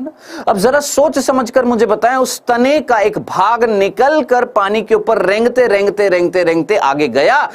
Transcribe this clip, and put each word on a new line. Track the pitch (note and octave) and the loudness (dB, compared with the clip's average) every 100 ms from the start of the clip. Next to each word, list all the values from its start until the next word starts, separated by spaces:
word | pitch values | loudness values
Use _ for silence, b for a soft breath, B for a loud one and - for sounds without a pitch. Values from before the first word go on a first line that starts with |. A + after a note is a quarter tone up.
है | |
ना? | C#4+ B B E4 - | -14 B B -6 -2
अब | G3+ | -2
जरा | A3+ C#4+ | 0 -2
सोच | C#4+ - D4+ C4 | -2 0 0 0
समझकर | B3 C4 A3 C4 | -2 -2 -2 -2
मुझे | A#3+ A#3 A3 | 0 0 0
बताएं, | G#3+ A#3 C4 | 0 0 0
उस | B3+ - - | -2 -4 -2
तने | A#3 B3+ D4+ | 0 2 0
का | C#4+ A3+ | 0 0
एक | G#3 D#3 | 0 -2
भाग | - - G3 A#3 | -4 -2 0 0
निकल | A3+ G3+ G3 - C4+ D#4 | 0 0 0 2 2 2
कर | B3 B3 | 2 0
पानी | - - G3 A3 | 0 -4 -4 -2
के | G#3+ | 0
ऊपर | G#3+ A3 G#3 F3+ | 0 2 0 0
रेंगते, | G#3 A#3+ B3 A#3+ | 0 0 2 2
रेंगते, | G3+ G3+ G3+ G3 | 2 0 0 2
रेंगते, | F3+ F3 F#3 | 2 2 0
रेंगते | E3+ E3 D#3+ G#3 | 0 0 0 0
आगे | C3+ C#3+ C#3+ | 0 0 0
गया, | B2+ E3+ C#4+ B3+ | 2 2 2 -2